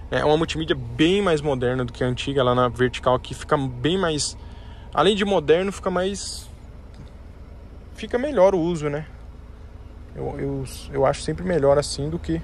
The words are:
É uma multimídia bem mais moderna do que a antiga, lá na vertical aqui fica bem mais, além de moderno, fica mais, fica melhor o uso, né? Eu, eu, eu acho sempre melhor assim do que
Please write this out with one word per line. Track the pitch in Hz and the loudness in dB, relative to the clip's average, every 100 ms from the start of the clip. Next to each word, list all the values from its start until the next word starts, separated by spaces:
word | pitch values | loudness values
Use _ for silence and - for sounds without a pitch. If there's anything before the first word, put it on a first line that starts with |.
| - | -4
É | 127 | 0
uma | 143 156 | 4 4
multimídia | 165 156 160 | 2 -2 -2
bem | 147 117 120 160 196 | -2 -2 2 4 4
mais | 196 151 | 4 2
moderna | 147 131 123 127 | 2 0 0 0
do | 120 | -2
que | - | -2
a | 127 | -2
antiga, | 120 139 139 | -2 -2 2
lá | 123 | 4
na | 123 123 | 4 2
vertical | 117 123 - 131 | 4 2 2 2
aqui | 127 - | 2 0
fica | 123 - 151 | -8 0 0
bem | 135 123 143 190 | 0 -2 0 2
mais, | 170 151 - - - - - - - | 0 0 -4 -6 -14 -16 -16 -16 -4
além | - 175 | 2 4
de | 202 | 4
moderno, | 202 185 147 165 196 | 4 4 6 4 4
fica | - 196 | -2 -2
mais, | 180 190 196 - - - - - - - - - - - - - - - - - | 0 0 -4 -8 -10 -14 -16 -18 -18 -18 -16 -16 -16 -18 -18 -16 -16 -16 -18 -16
fica | - 220 240 | -14 -4 -2
melhor | 294 240 190 | 2 6 6
o | 190 | 6
uso, | 165 165 147 | 2 0 -2
né? | 143 156 - - - - - - - - - - | -4 -6 -14 -16 -16 -16 -16 -16 -16 -16 -16 -14
Eu, | 143 131 139 | -8 -8 -4
eu, | 139 139 127 - - | -4 -4 -6 -10 -6
eu | 139 135 | 2 2
acho | 143 | 2
sempre | - 156 | -4 -4
melhor | 180 165 139 143 | 0 4 6 6
assim | 143 - 147 | 2 -2 -4
do | 170 | -4
que | - 165 | -2 -4